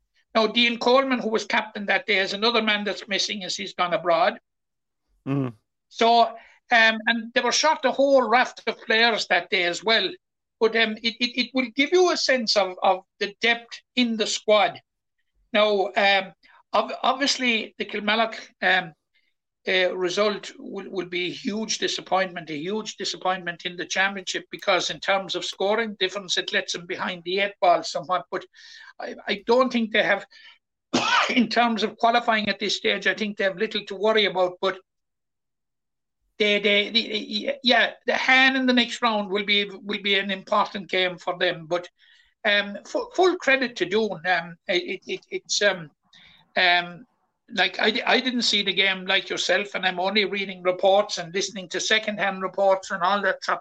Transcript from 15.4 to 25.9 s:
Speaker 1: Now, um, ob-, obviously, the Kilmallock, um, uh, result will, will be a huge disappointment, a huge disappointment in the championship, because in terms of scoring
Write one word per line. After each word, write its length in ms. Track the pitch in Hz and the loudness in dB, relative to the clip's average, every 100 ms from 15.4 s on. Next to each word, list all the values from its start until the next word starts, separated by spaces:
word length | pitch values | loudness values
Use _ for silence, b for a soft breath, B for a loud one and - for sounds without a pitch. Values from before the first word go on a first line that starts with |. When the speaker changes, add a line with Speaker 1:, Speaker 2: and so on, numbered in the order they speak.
| _ 214 | _ 2
Speaker 1:
Now, 320 | 214 208 190 208 | 4 2 0 2
um, 360 | 196 196 190 - b b b 196 | 4 4 0 -10 b b b -2
ob-, 180 | 247 254 | 0 0
obviously, 720 | - 262 277 - 254 220 - - | 0 0 0 0 0 -2 -4 -10
the 80 | 320 | -8
Kilmallock, 500 | 214 208 226 226 - - - | -6 -2 0 0 -2 -16 -4
um, 320 | 185 185 175 - _ _ _ _ _ _ - | 0 2 0 -12 _ _ _ _ _ _ -2
uh, 260 | 185 180 185 | 0 0 0
result 560 | 180 180 214 196 - - | -2 0 0 0 -10 -16
will, 300 | - 196 190 | -14 -12 -10
will 160 | 190 170 | -8 -6
be 180 | 175 175 | -4 -6
a 40 | |
huge 480 | 139 - 208 214 - | -6 -6 -6 -4 -4
disappointment, 720 | 170 - - 185 185 175 156 | -4 -4 -2 -2 -2 -6 -10
a 60 | 151 | -10
huge 400 | 165 214 214 - | -6 -6 -8 -8
disappointment 680 | 196 170 185 185 175 170 185 | -8 -4 -4 -4 -6 -8 -10
in 120 | 180 | -8
the 100 | 170 | -6
championship, 580 | 196 196 202 185 170 - | -2 -2 -2 -8 -8 -8
because 400 | 165 - 180 - | -10 0 0 0
in 100 | 160 | -4
terms 340 | - 196 185 180 | -2 -2 -2 -8
of 100 | 170 | -8
scoring 520 | - 196 220 226 | -4 -2 0 -2